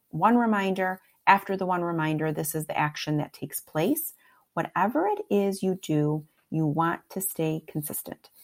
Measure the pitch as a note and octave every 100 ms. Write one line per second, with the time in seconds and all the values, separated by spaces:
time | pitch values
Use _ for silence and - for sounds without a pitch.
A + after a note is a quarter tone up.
0 | _ D#3 G3+ A#3+ A3+ G#3 G3 F#3+ F#3 F#3+
1 | _ _ - F#3+ - F#3+ F#3 F3+ F3 E3
2 | D#3 D3+ D#3 D3+ D#3+ D#3+ D#3 - D3+ D3+
3 | - D3+ D3 - D#3+ - - D#3 F3+ D4+
4 | - - _ _ _ - - E3+ G3 C#4+
5 | G4+ G#4 - G3+ G3 G3 F#3+ F#3 - D3+
6 | D3 D#3 D3+ _ - D#3+ D#3 D3+ E3 -
7 | - F#3+ - - D#3+ D#3+ - D#3 D3+ -
8 | - - - _